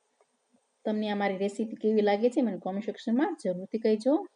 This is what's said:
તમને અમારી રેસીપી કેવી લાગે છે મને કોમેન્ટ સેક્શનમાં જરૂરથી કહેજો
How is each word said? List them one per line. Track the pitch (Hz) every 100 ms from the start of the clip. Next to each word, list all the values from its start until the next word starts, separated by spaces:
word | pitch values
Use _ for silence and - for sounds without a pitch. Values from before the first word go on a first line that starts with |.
| _ _ _ _ _ _ _ _ -
તમને | 214 214
અમારી | 202 202 185
રેસીપી | 202 - 220 -
કેવી | 214 220
લાગે | 208 202 240
છે | 269
મને | 240 180
કોમેન્ટ | 190 196 208
સેક્શનમાં | - - 233 320 320 190
જરૂરથી | 180 190 220
કહેજો | 220 214 254 320 381